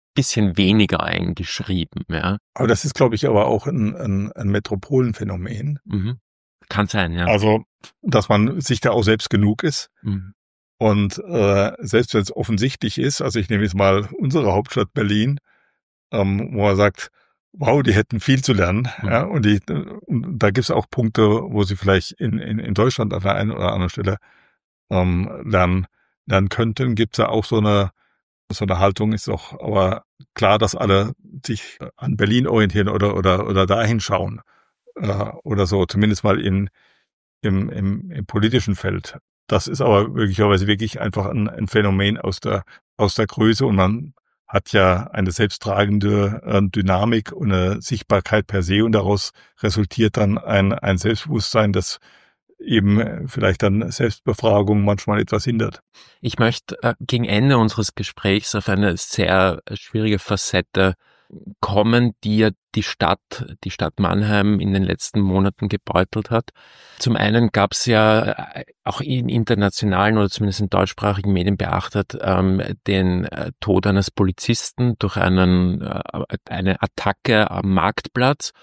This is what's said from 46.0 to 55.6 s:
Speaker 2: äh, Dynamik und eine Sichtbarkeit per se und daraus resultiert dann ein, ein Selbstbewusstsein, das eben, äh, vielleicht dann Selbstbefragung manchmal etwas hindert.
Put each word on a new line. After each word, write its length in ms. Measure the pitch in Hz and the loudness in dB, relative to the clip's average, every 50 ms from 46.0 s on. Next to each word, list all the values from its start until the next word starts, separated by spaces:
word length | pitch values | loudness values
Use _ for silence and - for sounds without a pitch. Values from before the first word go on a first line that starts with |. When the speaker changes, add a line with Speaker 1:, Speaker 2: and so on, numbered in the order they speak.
| 98 104 101 101 101 98 107 - - | 2 2 2 2 0 0 -2 -6 -4
Speaker 2:
äh, 180 | - 107 98 | 0 0 2
Dynamik 720 | 101 92 - 104 92 95 92 92 104 117 117 110 104 - | 2 2 0 0 2 2 2 2 2 2 0 0 -2 -4
und 200 | - - 156 104 | -8 -4 -2 0
eine 300 | 95 92 90 92 104 113 | 2 2 2 0 -2 -4
Sichtbarkeit 640 | - - 131 110 - - 107 95 - - 110 107 95 | -6 -6 -6 -6 0 0 0 0 2 0 0 0 0
per 160 | - 101 98 | 0 -2 -2
se 220 | 87 85 98 104 110 | 0 2 2 2 4
und 80 | 113 | 4
daraus 400 | 110 104 95 95 101 95 - - - _ _ _ _ _ | 2 2 2 2 0 -2 -2 -6 -12 _ _ _ _ _
resultiert 580 | - 104 - 110 101 - - - 113 104 - 120 | -4 -2 0 0 -2 -2 0 0 0 2 2 2
dann 200 | 107 98 104 - | 0 2 0 -2
ein, 340 | - - 107 98 98 98 | -2 0 2 2 2 2
ein 260 | 113 - - 101 95 87 | 0 0 0 0 0 0
Selbstbewusstsein, 720 | - - 113 - - 156 139 110 98 - - 117 107 101 | 0 0 -2 -2 -4 -4 -4 -4 -2 0 0 2 2 2
das 260 | 95 92 90 - - - _ _ _ _ _ _ _ _ _ _ _ - | 2 0 -2 -4 -8 -12 _ _ _ _ _ _ _ _ _ _ _ -12
eben, 420 | - 254 117 110 98 101 104 107 | -4 0 2 4 4 4 4 2
äh, 260 | - - - - - | 2 0 -4 -8 -10
vielleicht 380 | - - - - 98 95 - - | -8 -4 0 0 0 2 2 0
dann 260 | 101 98 107 117 - | 2 2 0 -2 -2
Selbstbefragung 920 | - - 127 110 - - _ 127 101 - - 110 104 104 101 101 107 104 101 | -2 -2 -2 -2 -2 -4 _ -4 -2 0 2 2 4 4 4 2 2 2 2
manchmal 360 | 104 101 98 - - 104 104 | 2 0 0 -2 -2 -2 -2
etwas 240 | 104 - 113 104 - | 0 -2 -2 -2 -2
hindert. 360 | 127 117 110 | -2 -2 0